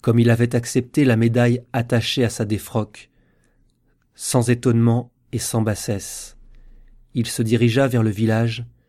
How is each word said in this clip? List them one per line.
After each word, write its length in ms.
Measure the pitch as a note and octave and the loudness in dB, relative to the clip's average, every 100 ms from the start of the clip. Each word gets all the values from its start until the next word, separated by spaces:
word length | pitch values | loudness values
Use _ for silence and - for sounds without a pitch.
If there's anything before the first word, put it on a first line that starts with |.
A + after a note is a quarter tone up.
comme 160 | - A#2 | 2 4
il 120 | A#2+ | 4
avait 240 | A#2 A#2+ | 4 2
accepté 500 | A#2+ A#2+ B2+ B2 - | 0 -2 -4 -2 0
la 120 | C3+ A2 | 2 4
médaille 480 | A#2 A#2 A#2+ A#2+ - | 2 2 2 0 -4
attachée 500 | A#2+ A#2 A#2+ A2+ - | -6 0 -2 0 -2
à 80 | A2+ | -2
sa 140 | - | -2
défroque, 680 | G#2 G#2 - A2+ G#2+ - - _ _ _ _ _ _ _ _ _ _ | -4 -4 -4 -6 -6 -12 -20 _ _ _ _ _ _ _ _ _ _
sans 360 | _ - C3 A#2 | _ -2 0 0
étonnement 640 | A#2+ B2+ A#2 A#2 A#2 B2 _ _ | 0 2 2 2 2 -4 _ _
et 60 | A#2 | -8
sans 240 | - A#2 | -4 -2
bassesse. 760 | A2 G#2 - G2+ - - - - - - - - - - _ | -2 -4 -6 -8 -8 -16 -18 -20 -20 -20 -20 -20 -20 -20 _
Il 120 | - A#2 | -6 -4
se 160 | - | -4
dirigea 460 | A2+ A#2 A#2+ A#2 C#3 | 0 2 2 2 2
vers 140 | A#2+ | 2
le 80 | A2 | 0
village, 560 | G2+ A2 A2 A#2 A2+ A#2+ _ | 0 0 0 0 -4 -12 _